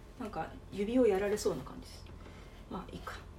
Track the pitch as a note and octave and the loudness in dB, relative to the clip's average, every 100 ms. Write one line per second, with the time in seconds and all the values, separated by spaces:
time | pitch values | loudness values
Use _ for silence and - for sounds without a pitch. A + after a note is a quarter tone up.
0 | - - G#3+ D#3+ - - - F#3+ G#3 B3+ | -16 -10 -6 -4 -4 -8 -8 -2 4 8
1 | A3+ F#3+ G3+ G#3 G#3 E3 - - - - | 8 8 4 4 2 0 -2 -10 -12 -14
2 | - - - - - - - F#3+ - F3 | -14 -14 -14 -14 -16 -16 -10 -8 -8 -8
3 | - - - | -8 -10 -12